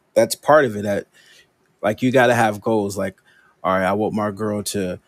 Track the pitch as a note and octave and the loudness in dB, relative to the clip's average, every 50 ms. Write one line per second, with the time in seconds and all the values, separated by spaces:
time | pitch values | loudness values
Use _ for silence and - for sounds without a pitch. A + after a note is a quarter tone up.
0 | _ _ _ G#2+ A2+ - - - - - D3 D#3 C#3 A#2 G#2 G#2 G2+ G#2 G2+ - | _ _ _ 0 2 2 -2 -4 2 4 4 4 4 2 -2 -4 -4 -4 -4 -6
1 | - _ _ - _ _ - - _ _ _ _ _ _ _ _ - G2+ G#2+ - | -6 _ _ -20 _ _ -20 -20 _ _ _ _ _ _ _ _ -4 -4 -2 0
2 | B2+ B2+ A#2+ C3 A#2+ A#2+ A#2+ A#2 A#2 G#2+ G#2 G2+ - A#2+ A2 G#2+ G2+ G2 F#2+ G2 | -2 2 4 4 4 4 4 2 2 0 0 -2 -2 -2 0 0 -2 -2 -4 -6
3 | G2 F#2+ - _ _ _ _ _ _ _ _ _ - F2+ F#2+ F#2+ F#2+ F#2 G2 G#2 | -6 -8 -8 _ _ _ _ _ _ _ _ _ -4 -2 0 0 0 0 0 0
4 | G#2+ F#2+ F#2 G#2+ G#2 G#2+ G2 G2 G#2+ G#2+ G#2 G#2 G2 - - G2+ F#2 F2+ F2 - | -2 -2 -2 -2 -4 -4 -4 -6 -6 -4 -4 -4 -6 -6 -6 -6 -6 -6 -8 -10
5 | _ | _